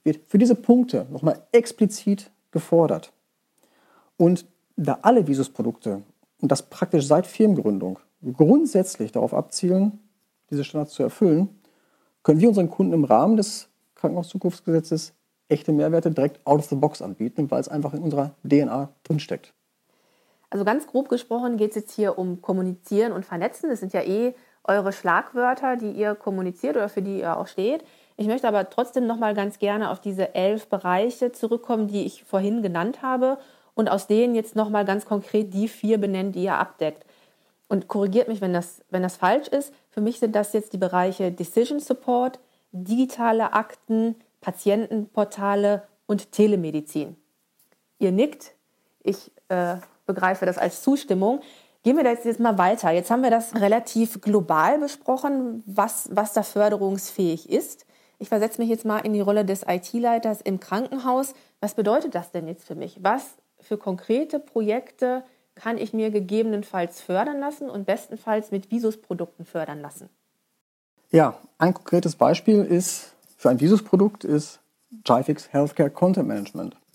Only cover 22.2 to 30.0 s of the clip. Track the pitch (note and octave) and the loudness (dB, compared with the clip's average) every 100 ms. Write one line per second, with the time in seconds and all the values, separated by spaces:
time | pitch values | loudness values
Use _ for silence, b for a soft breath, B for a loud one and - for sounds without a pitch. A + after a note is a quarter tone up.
22.2 | F#3 F3+ - F#3 F#3 F3+ - G3+ A#3 F3+ | -4 -6 -4 -2 -2 -6 -2 0 0 -2
23.2 | - E3+ G#3+ - D#4+ A3+ F#3+ F#3 - G3+ | -8 -6 -6 -4 -6 -6 -4 -4 -2 -2
24.2 | B3 B3 b b - G3+ G3 F#3+ F3+ F3 | -2 -4 b b 0 0 0 -2 2 2
25.2 | - B3 B3 C4 C4+ A#3+ G#3+ G3 G#3 G#3 | 0 -2 0 0 -2 -2 -4 -4 -2 -4
26.2 | - F#3+ F3+ F3+ C4 A#3 G#3 G#3 G3 G3 | -4 -4 -4 -4 -4 -2 -2 -4 -6 -4
27.2 | E3 E3 - - G#3 D#4+ - b b b | -4 -4 -6 -4 -2 -4 -8 b b b
28.2 | G#3+ B3+ A#3 G#3 F#3 - A#3+ C4 A#3 A3+ | -4 -2 0 0 -2 -4 -4 -2 -2 0
29.2 | A3 G#3 G3+ - G3+ G#3+ G3+ F#3 | -2 -2 -4 -2 -2 -2 -4 -6